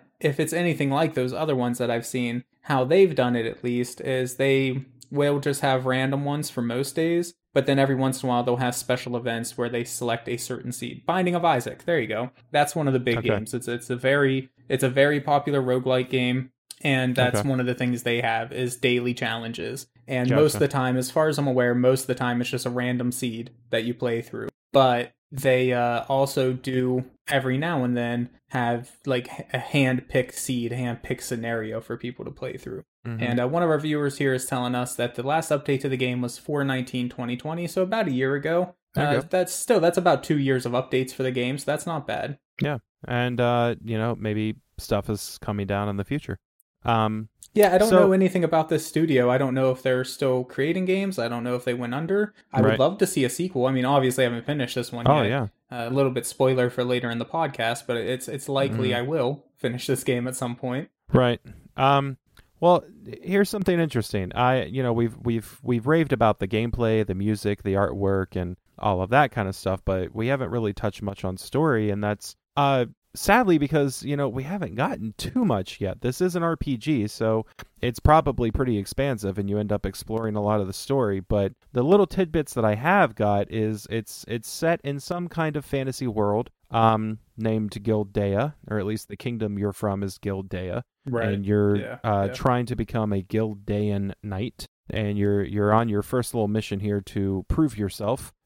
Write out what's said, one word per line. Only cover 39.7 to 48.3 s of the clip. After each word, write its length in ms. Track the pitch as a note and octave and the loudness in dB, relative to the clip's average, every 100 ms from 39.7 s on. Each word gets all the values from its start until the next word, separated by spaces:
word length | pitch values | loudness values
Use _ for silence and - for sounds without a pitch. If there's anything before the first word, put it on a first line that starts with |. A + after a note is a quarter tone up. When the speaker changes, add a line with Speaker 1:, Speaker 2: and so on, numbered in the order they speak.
| A3 | 4
Speaker 1:
that's 180 | E3 F3 | 4 4
about 240 | F3 E3+ | 4 2
two 160 | - D3+ | 2 0
years 260 | C3+ C3 B2 | 2 2 0
of 60 | |
updates 400 | B2 B2+ C3 C3 | -2 0 0 -2
for 100 | - | -2
the 100 | C3 | -2
game, 260 | B2+ B2 C#3 | 0 -2 -4
so 60 | |
that's 220 | - D3+ F3 | -4 -4 -4
not 200 | D#3+ - | -6 -6
bad. 320 | - C#3 C#3+ _ - | -6 -6 -10 _ -6
Speaker 2:
Yeah, 160 | D3+ C3+ - _ - | -4 -4 -8 _ -4
and, 320 | A#2+ B2 B2 | -2 0 2
uh, 340 | A#2+ A#2+ A#2+ A#2 | 2 4 2 0
you 140 | A2 A2 | -4 -2
know, 160 | A2+ G2+ | -2 -2
maybe 380 | G#2+ G#2+ G#2+ G#2+ _ - | -2 -2 -2 -4 _ -18
stuff 320 | - G#2 G2 | -2 -2 0
is 280 | G#2 - - | -6 -6 -10
coming 240 | - G#2 G2 | -6 -4 -2
down 220 | G2+ G#2 | -2 -2
in 80 | G2+ | -4
the 80 | |
future. 340 | G2 C#3+ - A2 _ _ _ _ | -4 -6 -6 -10 _ _ _ _
Um, 440 | A#2+ A2+ A2 A2 A2 _ - | 0 2 2 -2 -8 _ -4
Speaker 1:
Yeah, 200 | G#3+ G3+ | 4 6
I 40 | F#3 | 6
don't 100 | A3 | 6
Speaker 2:
so 120 | F#3 | 8
Speaker 1:
know 120 | G3+ | 8
anything 300 | F#3+ F#3 | 6 4